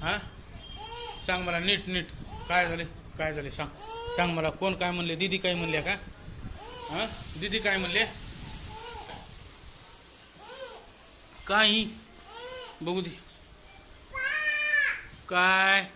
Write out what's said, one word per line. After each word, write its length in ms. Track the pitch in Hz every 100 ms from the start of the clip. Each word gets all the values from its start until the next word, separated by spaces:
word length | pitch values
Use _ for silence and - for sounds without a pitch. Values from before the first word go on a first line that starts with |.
हा? 140 | 156 202 - - - - - - 427 466 466 - -
सांग 180 | 185
मला 160 | 180 170
नीट 280 | 180 202 -
नीट. 180 | 180 - - - 151 -
काय 180 | 175 175
झाले? 160 | 165 165 - - -
काय 160 | 156
झाले 160 | 151 139
सांग. 200 | - 147 - - - - -
सांग 140 | 175
मला 180 | 165 156
कोण 240 | 143 190
काय 180 | 180 180
म्हणले? 240 | 175 170 165
दीदी 220 | 190 185
काय 160 | 185
म्हणले 280 | 175 165 156
का? 140 | 156 196 - - - - - - 427 - 494
हा? 160 | 160 220 - - 156
दीदी 200 | 196 214
काय 180 | 208 196
म्हणले? 280 | 180 185 220 - - - - - - 427 453 453 - - - - - - - - - - - - - - 415 523 508 440 - - - - - - -
काही 420 | 196 214 214 220 - - - - 453 494 508 494 -
बघू 200 | 160 185
दे. 160 | 175 151 - - - - - - - - - 539 539 587 605 605 605 605 - - - - -
काय? 540 | 180 185 190 190 196 185